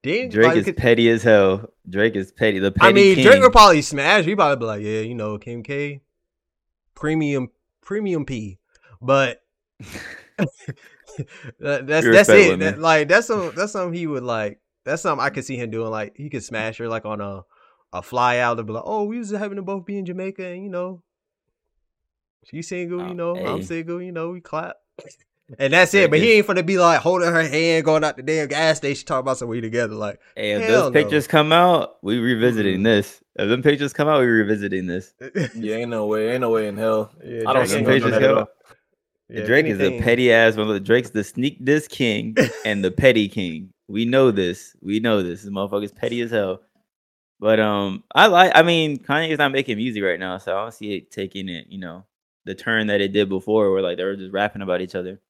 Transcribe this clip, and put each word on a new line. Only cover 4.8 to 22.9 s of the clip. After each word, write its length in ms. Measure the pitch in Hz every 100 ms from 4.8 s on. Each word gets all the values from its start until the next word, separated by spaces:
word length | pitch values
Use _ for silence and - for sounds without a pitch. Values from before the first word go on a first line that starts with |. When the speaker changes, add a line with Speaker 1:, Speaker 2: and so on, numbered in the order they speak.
Speaker 1:
"Yeah, 180 | 107 110
you 160 | 110 120
know, 200 | 107 107
Kim 280 | 120 120
K, 360 | 110 143 143 139 _ _ _ _ _ _ _ _ _
premium, 560 | - 151 160 147 139 123 _ _ _
premium 420 | - 208 208 165
P." 340 | 139 123 107 92 _ _ _ 107
But 400 | 123 139 131 113 _ _ _ _
<laughs> 0 | 104 - - - _ -
that, 80 | 190 _ - - _ _ _ - - - 127 _
that's, 480 | 143 143 135 156 131
Speaker 2:
We 60 |
Speaker 1:
that's 160 | 110 -
Speaker 2:
respect 0 |
Speaker 1:
it. 180 | 104 135
Speaker 2:
women. 240 | 92 95
Speaker 1:
That, 40 | 104
like, 280 | 165 156 147
that's 180 | 196 233
some, 260 | 220 170
that's 180 | 156 208
something 220 | 208 180 170
he 80 | 160
would, 160 | 139
like, 380 | 123 113 104 - _ _
that's 180 | 127 156
something 220 | 185 139
I 60 | 139
could 140 | 139
see 120 | 131 127
him 140 | 117
doing. 200 | 110 113
Like, 260 | 107 104 -
he 140 | 147
could 140 | 131
smash 340 | - 110 110 110
her, 100 | 117
like, 160 | 113
on 160 | 107 104
a, 220 | 101 98 - _ _ _ _
a 100 | 90
fly 360 | - 123 123 123
out 200 | 120 117
and 80 | 110
be 60 |
like, 120 | 110 -
"Oh, 180 | 214
we 140 | 208 233
was 120 | 214
having 260 | 208 208 196
to 60 |
both 220 | 190 196 180
be 120 | 202
in 80 | 180
Jamaica, 380 | 180 190 190
and, 180 | 185 180
you 80 | 202
know, 320 | 175 180 180 _ _ _ _ _ _ _ _ _ _ _ _ _ _
she's 240 | _ 151 165
single, 320 | 180 175